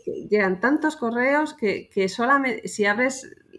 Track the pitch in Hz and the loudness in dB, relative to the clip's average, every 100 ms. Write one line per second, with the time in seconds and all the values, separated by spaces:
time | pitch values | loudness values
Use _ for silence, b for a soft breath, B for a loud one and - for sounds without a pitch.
0 | - - 160 208 190 185 240 302 302 302 | -10 -8 0 2 2 2 2 2 0 -2
1 | 233 240 254 294 302 - 208 135 - - | -4 0 2 2 0 -2 -2 -2 -4 -2
2 | 190 190 240 277 262 220 - - 202 214 | -2 0 2 2 2 -4 -6 0 0 2
3 | 254 262 - - _ | 0 -2 -12 -20 _